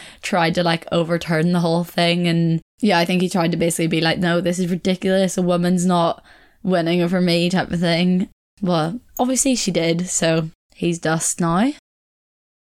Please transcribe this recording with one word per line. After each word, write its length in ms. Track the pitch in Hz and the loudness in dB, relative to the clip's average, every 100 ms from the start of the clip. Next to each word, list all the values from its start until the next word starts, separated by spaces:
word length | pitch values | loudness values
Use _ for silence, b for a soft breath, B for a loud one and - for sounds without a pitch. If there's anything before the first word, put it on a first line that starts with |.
| B B | B B
tried 320 | - 185 165 | -4 0 0
to, 80 | 170 | 0
like, 240 | 170 165 - | 0 -2 -2
overturn 600 | 170 165 170 - 160 170 | -2 0 -2 -2 0 2
the 80 | 175 | 2
whole 240 | 170 170 | 2 0
thing, 440 | 175 - 170 175 175 | -2 -2 0 2 0
and 320 | 165 165 165 - _ | 2 2 0 -4 _
yeah, 180 | 208 170 | 2 2
I 60 | |
think 180 | 170 180 | 2 0
he 60 | 185 | 0
tried 220 | 185 165 | 0 0
to 60 | 165 | 0
basically 320 | 170 165 165 | -2 0 -2
be 120 | 165 | 0
like, 180 | 160 175 | 0 0
"No, 220 | 175 175 | 0 0
this 200 | 175 175 | 0 -2
is 100 | 175 | -2
ridiculous, 680 | 175 190 185 190 190 185 - | -2 -2 -2 0 0 0 0
a 60 | |
woman's 420 | 180 175 175 180 | 0 0 2 2
not 380 | 180 175 165 - b b b b | 2 2 0 -2 b b b b
winning 400 | 185 180 165 175 | -2 0 2 0
over 180 | 170 185 | 0 0
me," 300 | 180 170 175 | 2 2 2
type 220 | 185 - | 0 -2
of 80 | 170 | -2
thing. 480 | 175 170 180 180 - _ _ _ | 0 2 2 0 -2 _ _ _
Well, 380 | 180 170 160 240 - - | -2 0 -2 -6 -8 -4
obviously 380 | 254 254 277 247 | -2 0 0 0
she 160 | - | -2
did, 360 | 170 165 170 180 | 0 0 0 -2
so 420 | - 165 160 160 - _ - | -2 0 0 -2 -10 _ -4
he's 240 | 175 165 | -4 -2
dust 400 | 160 165 - - | -2 -2 -2 -2
now. 320 | 170 175 262 - _ _ _ _ _ _ _ _ _ | 0 2 0 -2 _ _ _ _ _ _ _ _ _